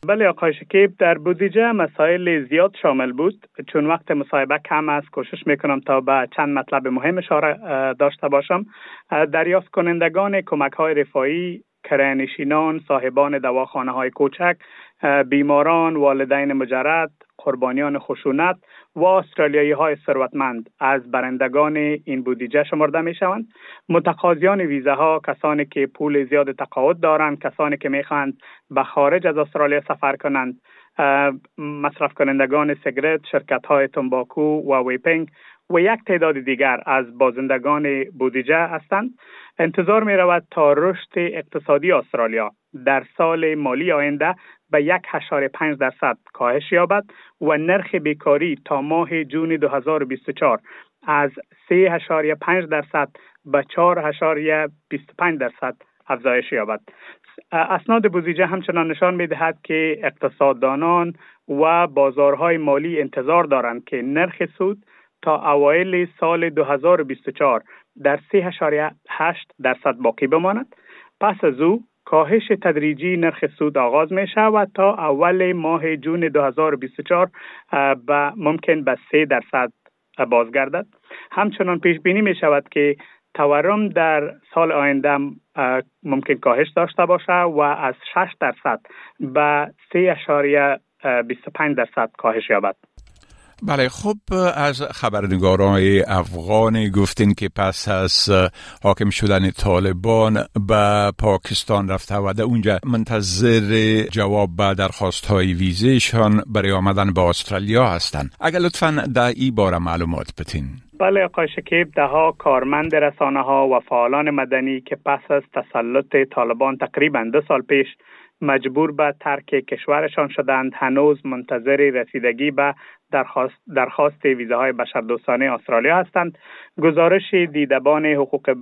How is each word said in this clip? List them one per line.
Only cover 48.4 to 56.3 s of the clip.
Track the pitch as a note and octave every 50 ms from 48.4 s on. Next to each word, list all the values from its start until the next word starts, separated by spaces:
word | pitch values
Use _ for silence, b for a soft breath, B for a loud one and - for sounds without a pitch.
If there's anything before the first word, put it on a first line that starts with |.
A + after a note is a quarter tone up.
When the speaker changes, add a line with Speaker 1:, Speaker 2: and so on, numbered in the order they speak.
| D#3+ C#3+ C#3 C3+ _
Speaker 1:
تا | - D3+ C#3 C3+
ماه | D3 D#3+ E3 E3 C3 E3+ D#3+ D#3
جون | D3 - D#3+ D#3+ D#3+
دو | D#3+ D3+ D3 C#3+
هزار | C3+ C#3 B2+ D3+ D#3 D3+ C#3+
و |
بیست | B2+ C3 B2 _ -
و | C3
چهار | - D#3+ C#3+ A2+ - _ B B B B B B _ _
از | - D3+ D3 C#3+ C#3 C3 - - _ _ _ _ _
سه | F3
هشاری | F3+ F#3+ F#3 E3+ E3 D3 - E3+ D#3 D3+ D3+ D#3
پنج | D3 - - F3 F#3 E3+
درصد | D#3 D#3 D3+ C#3+ _ - D#3 C#3+ - _ - b b b b _
به | D3+ C#3 C#3+ C3+ _ -
چهار | - E3+ F3 F3 E3+
هشاری | D3+ D3+ D3 - E3+ D#3+ D#3+ D3 D3+ D#3 D#3 D#3 D#3 D3 D3+ _ _ _
بیست | - F3 D3+ _
و | _ -
پنج | F3 F3 E3 C#3+
درصد | C3 A#2+ - - - B2+ B2 _ _ _ _ _ _ -
افزایش | C3+ B2 A#2 C3